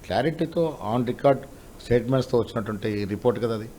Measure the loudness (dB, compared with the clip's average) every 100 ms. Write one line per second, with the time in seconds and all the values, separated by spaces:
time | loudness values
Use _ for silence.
0 | 0 0 2 0 -2 0 -2 -2 -2 0
1 | 0 2 4 2 -2 -18 -20 -20 2 2
2 | 4 0 2 2 2 -2 -4 -4 -2 -2
3 | -2 0 2 2 -2 -4 -6